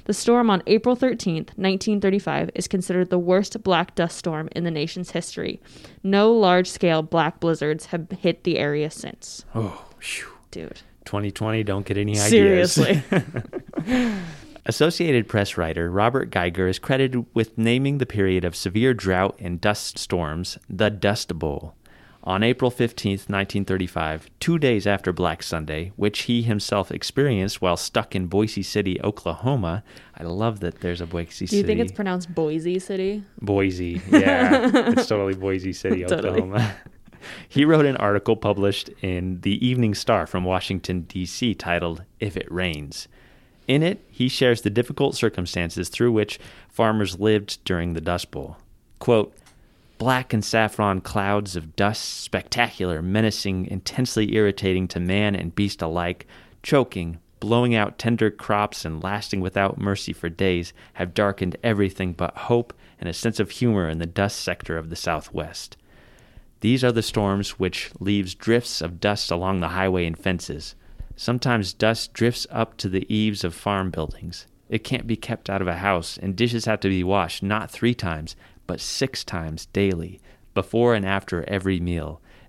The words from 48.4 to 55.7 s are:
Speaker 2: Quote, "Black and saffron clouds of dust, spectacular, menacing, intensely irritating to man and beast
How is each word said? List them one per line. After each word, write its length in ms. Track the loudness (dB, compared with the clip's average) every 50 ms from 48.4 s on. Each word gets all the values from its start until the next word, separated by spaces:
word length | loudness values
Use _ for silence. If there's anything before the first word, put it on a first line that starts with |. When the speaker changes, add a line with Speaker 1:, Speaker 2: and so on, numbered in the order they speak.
| -10 -10 -12 -16 -20 _ -20 _ _ _ -20 -4
Speaker 2:
Quote, 340 | 2 4 4 4 4 0 -4 -14 -20 -20 _ -20 -20 _ _ _ _ _ _ -2
"Black 340 | 0 2 2 2 0 0
and 140 | 0 0 0
saffron 560 | 2 2 2 2 2 2 0 0 2 0 0
clouds 540 | -4 -4 -4 -2 0 0 0 0 0 -2 -6
of 200 | -8 -8 -8 -2
dust, 460 | 0 0 0 0 -2 -6 -8 -8 -10
spectacular, 800 | -8 -4 -4 -4 -4 -4 0 0 0 0 0 -2 -2 -2 -2 -2
menacing, 640 | -2 0 2 2 2 2 0 -2 -4 -4 -2 -2 -4
intensely 720 | -4 -6 -8 -8 -6 -4 -2 -2 0 0 0 0 2 4
irritating 520 | 4 4 4 2 2 0 0 2 2 0 -2
to 100 | -2 -4
man 360 | -2 0 0 2 2 0 0
and 200 | -2 -4 -4 -2
beast 260 | -2 -2 -2